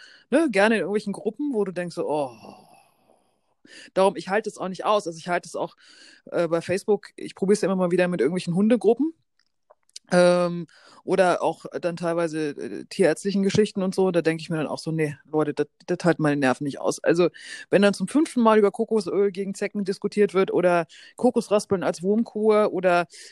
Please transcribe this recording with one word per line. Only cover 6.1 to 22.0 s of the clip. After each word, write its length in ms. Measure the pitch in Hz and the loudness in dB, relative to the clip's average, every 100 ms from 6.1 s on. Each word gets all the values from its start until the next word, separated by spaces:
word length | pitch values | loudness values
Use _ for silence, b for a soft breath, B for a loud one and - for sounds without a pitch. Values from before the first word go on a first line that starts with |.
| B - | B -8
äh, 180 | - 170 | -4 0
bei 120 | 165 | -2
Facebook, 480 | 165 185 - 202 - - | -2 -4 0 -2 -4 -16
ich 180 | - | -16
probier's 260 | - 190 208 | -4 0 2
ja 60 | 180 | 2
immer 100 | 190 | 0
mal 140 | 180 | 0
wieder 180 | 175 180 | 0 0
mit 120 | 180 | 0
irgendwelchen 340 | 123 175 175 | 0 -2 -2
Hundegruppen. 600 | 170 214 240 - 233 311 - _ _ _ _ _ _ _ - - | 0 2 4 2 2 0 -6 _ _ _ _ _ _ _ -20 0
Ähm, 540 | 180 180 180 175 175 160 b b b | 4 6 4 0 -4 -10 b b b
oder 380 | - 160 180 156 | -2 2 4 2
auch 220 | 143 165 - - | 0 -4 -8 -8
dann 160 | 175 170 | -6 -4
teilweise, 540 | 170 170 170 156 151 | -4 -2 -2 -4 -6
äh, 340 | 143 95 - - | -6 -10 -10 -8
tierärztlichen 560 | - 175 160 202 196 | 0 0 0 -2 -2
Geschichten 400 | 196 214 208 - | 0 2 0 -2
und 120 | 190 | -4
so, 160 | 190 190 | 0 0
da 100 | 170 | 0
denk 200 | 160 160 | 0 -2
ich 80 | 160 | -4
mir 80 | 160 | -6
dann 80 | 139 | -4
auch 120 | 113 | -6
so, 140 | - | -6
„Nee, 240 | 160 151 147 | -4 -4 -6
Leute, 300 | _ 156 151 | _ -4 -2
das, 120 | 147 147 _ - | -2 -6 _ -8
das 120 | 175 | -2
halten 180 | 175 156 | 0 2
meine 140 | 151 147 | 0 2
Nerven 280 | 131 123 | 0 0
nicht 140 | 147 - | -4 -4
aus.“ 240 | 90 131 | -4 -2
Also, 280 | - 165 170 B B B - | 0 2 2 B B B 0
wenn 100 | 185 | 4
dann 140 | 202 | 4
zum 120 | 196 190 | 2 0
fünften 360 | 277 320 247 | 0 0 2
Mal 160 | 226 220 | 4 6
über 120 | 202 | 4
Kokosöl 600 | - 226 220 170 180 202 | 2 -2 -2 0 0 0
gegen 220 | 202 196 | -2 -8
Zecken 300 | 196 202 208 | -6 -8 -6
diskutiert 500 | 190 196 202 - 202 | -6 -4 -4 0 2
wird 180 | 185 185 | 2 0
oder 340 | - 175 175 165 B B - | 2 2 2 0 B B -2
Kokosraspeln 640 | 247 240 - 208 - 196 | 0 2 2 0 0 -2
als 200 | 170 165 | -2 -2